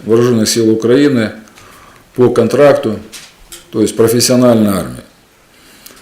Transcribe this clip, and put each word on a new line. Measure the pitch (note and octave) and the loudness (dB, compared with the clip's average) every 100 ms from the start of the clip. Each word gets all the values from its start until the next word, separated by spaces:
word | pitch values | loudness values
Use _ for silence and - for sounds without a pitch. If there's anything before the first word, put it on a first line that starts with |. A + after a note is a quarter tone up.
| G#2 | -2
вооруженных | A#2 A#2+ A#2 G#2 | 0 2 0 -2
сил | A#2 A2 | 0 0
Украины | A2 A2+ B2+ C#3+ B2+ G#2+ - - - - - - - _ | 0 0 2 2 0 -4 -8 -20 -20 -20 -20 -20 -20 _
по | - B2 | 0 0
контракту, | - A2 B2 C#3+ B2 A2+ G2+ - - - _ - - - | 2 0 2 2 2 -2 -8 -12 -20 -20 _ -20 -20 -10
то | - | -4
есть | G#2+ - | -4 0
профессиональная | A2+ A#2+ A#2 B2 B2 A2+ G#2+ F#2+ | 0 2 0 2 2 2 0 -2
армия. | B1+ B1 - _ _ _ _ _ _ - - - | -8 -12 -20 _ _ _ _ _ _ -20 -20 -20